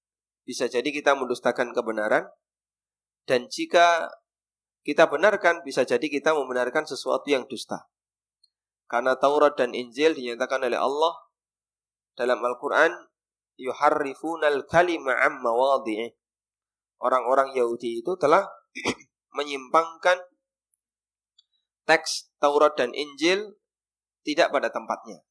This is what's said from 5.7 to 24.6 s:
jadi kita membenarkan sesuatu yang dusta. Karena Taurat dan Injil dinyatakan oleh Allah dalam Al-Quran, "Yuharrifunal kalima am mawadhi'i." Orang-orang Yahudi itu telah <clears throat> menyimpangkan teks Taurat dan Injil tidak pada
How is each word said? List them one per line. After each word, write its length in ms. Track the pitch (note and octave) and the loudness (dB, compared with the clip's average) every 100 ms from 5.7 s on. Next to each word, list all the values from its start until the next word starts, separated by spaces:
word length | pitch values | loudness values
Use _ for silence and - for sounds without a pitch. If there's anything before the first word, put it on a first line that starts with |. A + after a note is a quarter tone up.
| C3 B2 | -2 0
jadi 160 | B2 | 0
kita 320 | D3 C#3+ D3+ D#3 | -2 -2 0 0
membenarkan 480 | C3 B2 B2 D3+ | -2 -2 -2 -2
sesuatu 480 | D#3 C3+ C3 C3 C#3+ | -6 -8 -4 -4 0
yang 160 | C3+ A#2+ | -2 -2
dusta. 400 | A2 - G2 - _ _ _ _ _ _ _ _ _ - | -12 -10 -12 -14 _ _ _ _ _ _ _ _ _ -6
Karena 240 | A#2+ B2+ C3 | -2 0 2
Taurat 400 | C#3+ D3 D3 C#3+ | 4 6 4 2
dan 160 | B2 | -2
Injil 480 | A2+ B2 A#2+ D#3 D3 | -4 -8 0 0 0
dinyatakan 400 | B2 A#2 B2 C3 B2+ | -6 -6 -4 -2 -2
oleh 80 | A2+ | -2
Allah 400 | A2+ C#3+ D#3+ - - _ _ _ _ _ _ _ _ - | -2 0 -2 -4 -16 _ _ _ _ _ _ _ _ -6
dalam 240 | B2 A#2 | -2 0
Al-Quran, 480 | A#2+ B2 C#3+ A2 E3 F3 - _ _ _ _ - | -2 -4 -2 2 2 0 -16 _ _ _ _ -12
"Yuharrifunal 1120 | B2+ - D3 D3+ C#3 C3 D#3 E3 D3+ C#3+ - | -10 0 2 2 -4 -8 -8 -2 0 0 0
kalima 480 | E3 F3 D#3+ C3+ A#2+ | 0 2 0 -2 0
am 160 | C#3 C#3+ | 0 0
mawadhi'i." 800 | B2 A#2 C3+ C3 A2+ G#2+ A#2 _ _ _ _ _ _ _ _ - | -2 0 2 0 -2 -6 -6 _ _ _ _ _ _ _ _ -6
Orang-orang 560 | A#2+ B2+ A#2 C3+ C3+ C3 | 0 0 2 2 2 0
Yahudi 480 | A#2+ A#2+ A#2+ A#2 | -2 -4 -6 -8
itu 160 | C#3 F#3 | -8 -2
telah 240 | D3 E3+ G3 - _ - | 2 2 2 -8 _ -12
<clears throat> 80 | - - _ _ _ C3+ | -8 -8 _ _ _ -10
menyimpangkan 800 | D3 C#3 B2+ D#3+ E3 E3 F3+ F3+ - _ _ _ _ _ _ _ _ _ _ _ _ _ _ _ - | -8 -4 4 4 4 0 2 2 -2 _ _ _ _ _ _ _ _ _ _ _ _ _ _ _ 0
teks 480 | D#3+ - - - _ | 0 0 -10 -12 _
Taurat 320 | D3 C#3+ D3+ D3 | 2 4 4 2
dan 160 | B2 | -4
Injil 640 | - D3 C#3 E3 G3 G#3+ - _ _ _ _ _ _ - | -4 -10 -2 0 0 -4 -14 _ _ _ _ _ _ -4
tidak 240 | D3 - | 2 2
pada 160 | C#3 | 2